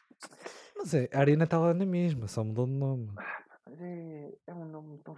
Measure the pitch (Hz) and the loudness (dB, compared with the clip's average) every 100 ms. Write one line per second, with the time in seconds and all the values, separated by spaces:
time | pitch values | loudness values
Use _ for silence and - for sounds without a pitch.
0 | _ _ - - - - - - 262 151 | _ _ -20 -16 -18 -18 -16 -10 0 0
1 | 127 135 139 151 165 165 170 170 190 180 | 2 4 6 6 6 4 4 4 2 2
2 | 175 139 107 - 110 110 127 135 139 131 | 2 0 -2 -2 0 0 0 0 0 -2
3 | 110 104 - - - - - 147 180 175 | -4 -8 -10 -12 -14 -20 -20 -14 -12 -10
4 | 165 151 147 - - 175 160 156 156 147 | -12 -12 -14 -16 -14 -12 -12 -12 -14 -16
5 | - | -16